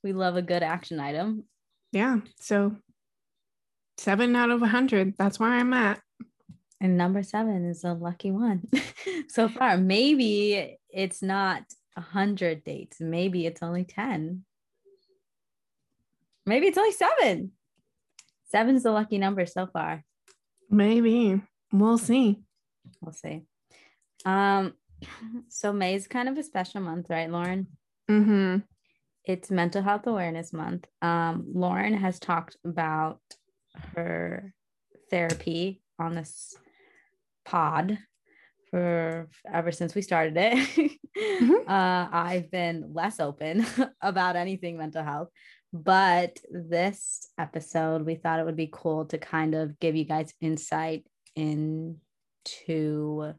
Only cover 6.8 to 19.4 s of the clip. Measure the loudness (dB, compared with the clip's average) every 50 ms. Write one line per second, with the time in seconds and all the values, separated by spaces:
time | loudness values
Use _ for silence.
6.8 | 2 2 4 4 4 2 2 0 -2 -2 -2 -2 0 0 0 -2 -2 -4 -6 -6
7.8 | -4 -6 -6 -4 -6 -8 -8 -6 -4 -4 -2 0 0 0 0 -2 0 0 -2 -2
8.8 | -2 -6 -14 -10 -8 -6 -6 -6 -8 -4 0 0 0 0 2 2 2 4 4 4
9.8 | 4 4 4 4 6 6 4 4 4 2 2 2 2 2 2 0 -2 -6 -12 -20
10.8 | _ _ -6 -4 -4 -4 -4 -6 -4 -2 0 0 0 0 -2 -4 -6 _ -20 _
11.8 | _ _ _ -16 -14 -6 -2 0 0 0 0 0 0 -2 -2 -2 _ -12 -12 -12
12.8 | -12 -16 -12 -8 -6 -4 -2 0 0 0 0 0 -2 -2 -4 -6 -6 -4 -4 -4
13.8 | -4 -4 -6 -6 -4 -4 -4 -4 -4 -6 -6 -10 -12 _ _ _ _ _ _ _
14.8 | _ _ _ _ _ _ _ _ _ _ _ _ _ _ _ _ _ _ _ _
15.8 | _ _ _ _ _ _ _ _ _ _ _ _ _ 0 2 4 4 4 4 4
16.8 | 2 2 4 2 2 2 4 4 4 4 2 0 -4 -8 _ _ _ _ _ _
17.8 | _ _ _ _ _ _ _ -20 _ _ _ _ _ _ 2 2 4 6 4 4
18.8 | 4 4 2 2 2 0 0 0 0 0 0 0